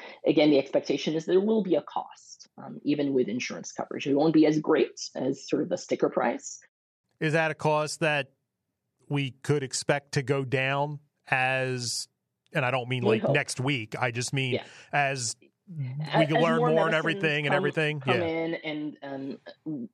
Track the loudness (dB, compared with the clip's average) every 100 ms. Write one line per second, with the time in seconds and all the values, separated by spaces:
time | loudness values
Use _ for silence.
0 | -20 -4 0 4 6 4 4 0 0 -2
1 | -2 -4 2 2 2 0 2 0 -2 -8
2 | -8 -12 -20 -20 -20 -18 -16 -8 -2 0
3 | 2 2 0 -2 -6 -8 -10 -8 -8 -4
4 | 0 2 4 6 6 4 4 2 2 -2
5 | -12 -4 -4 -4 -2 -2 -2 -4 -4 0
6 | 0 0 0 -2 -8 -18 _ _ _ _
7 | _ -4 0 2 0 0 0 2 0 0
8 | 0 0 -2 _ _ _ _ _ _ _
9 | -4 -2 -2 -2 0 0 0 -4 0 0
10 | 0 -2 0 0 0 0 0 0 -2 -6
11 | _ _ -2 0 2 0 -2 -2 -4 -6
12 | -8 _ _ _ _ -2 0 0 -2 0
13 | 2 2 2 0 0 -4 -2 -2 -4 -4
14 | -4 -2 -4 -2 0 -2 -4 -18 -4 0
15 | 0 -2 -6 -10 _ _ -14 -8 -8 -6
16 | -2 0 2 2 2 4 4 4 4 2
17 | 0 0 0 0 2 2 0 0 0 0
18 | 0 0 0 -2 -2 -4 -6 -6 -8 -10
19 | -10 -8 -8 -12 -14 -14 -10 -8 -10